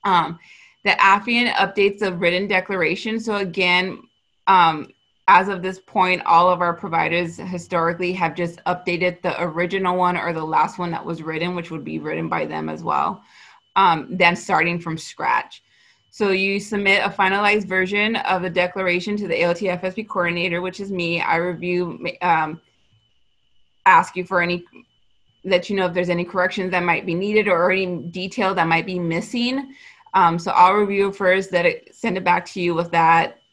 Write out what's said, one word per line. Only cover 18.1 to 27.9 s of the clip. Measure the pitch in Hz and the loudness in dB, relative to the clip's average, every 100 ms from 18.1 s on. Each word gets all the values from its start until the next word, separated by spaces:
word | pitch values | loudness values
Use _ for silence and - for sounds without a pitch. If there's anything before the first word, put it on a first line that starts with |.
| 226 | -2
of | - 185 | -2 -2
the | 180 | 0
declaration | 180 180 190 185 175 190 208 | -2 -2 -2 -2 -2 -2 -6
to | 196 | -4
the | - | 0
A | 170 | 0
O | |
T | 175 196 | 0 -2
F | 175 | -4
S | 185 185 | -6 -8
P | 220 | -6
coordinator, | 190 175 175 180 170 | -2 -2 -2 -4 -4
which | 185 175 | -6 -8
is | 202 | -8
me. | 190 170 170 | -4 -2 -2
I | - 165 | 0 0
review, | 180 165 175 180 175 - 170 - | -2 -4 -4 -2 -4 -6 -10 -4
um, | 180 160 156 165 _ _ _ _ _ _ _ _ _ _ _ _ 190 | 0 0 0 -8 _ _ _ _ _ _ _ _ _ _ _ _ 6
ask | 170 175 185 | 6 4 -6
you | |
for | 180 190 | -2 -2
any, | 175 175 170 - _ _ _ _ _ _ | 0 -4 -6 -20 _ _ _ _ _ _
let | 190 180 180 | 0 0 2
you | 196 | -2
know | 180 | 0
if | |
there's | 175 175 | 0 0
any | 175 | -2
corrections | 175 190 185 202 185 | -2 -2 -2 -2 -2
that | 180 | -2
might | 180 160 - | 0 -2 -2
be | |
needed | 170 202 214 202 | -4 0 0 2
or | 170 180 | 2 2
any | 190 185 | 0 -2